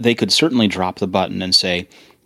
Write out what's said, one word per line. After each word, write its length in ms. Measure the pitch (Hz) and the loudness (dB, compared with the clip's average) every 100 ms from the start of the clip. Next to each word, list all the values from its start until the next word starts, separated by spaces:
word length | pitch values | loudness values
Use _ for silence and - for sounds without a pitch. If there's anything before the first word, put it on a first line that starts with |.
they 140 | 117 | 0
could 180 | 113 101 | 2 2
certainly 340 | - 156 127 107 | 2 2 2 0
drop 320 | 92 92 - | 0 -4 -4
the 80 | 98 | -2
button 360 | 95 90 95 | -2 -2 -4
and 120 | 92 | -2
say 360 | - 95 87 - - - _ | 0 0 -4 -6 -20 -20 _